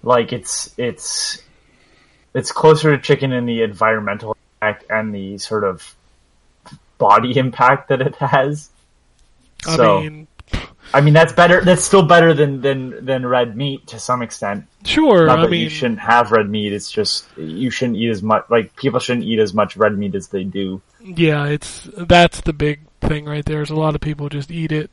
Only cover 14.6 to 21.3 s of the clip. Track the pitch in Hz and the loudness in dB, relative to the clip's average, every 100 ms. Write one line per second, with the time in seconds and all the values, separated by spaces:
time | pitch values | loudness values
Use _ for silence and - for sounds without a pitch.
14.6 | - _ - - 311 202 160 156 165 170 | -10 _ -4 0 4 6 6 4 2 0
15.6 | 160 - 127 107 - 120 120 113 104 107 | -4 -4 -4 -4 2 2 4 2 2 -2
16.6 | 104 101 - - 101 - - - 80 82 | -4 -4 -6 -4 -4 -4 -10 -14 -12 -6
17.6 | 127 - 123 104 117 107 107 107 - 117 | -6 -2 -4 -2 -2 -2 0 -2 2 0
18.6 | 107 - 135 123 - 123 107 113 107 95 | 0 -6 -4 -4 -4 -4 -2 0 0 0
19.6 | 101 - 107 101 101 98 90 98 92 95 | -2 0 0 0 -6 -6 -8 -8 -8 -6
20.6 | 95 95 _ _ 208 170 165 | -6 -8 _ _ -16 -2 0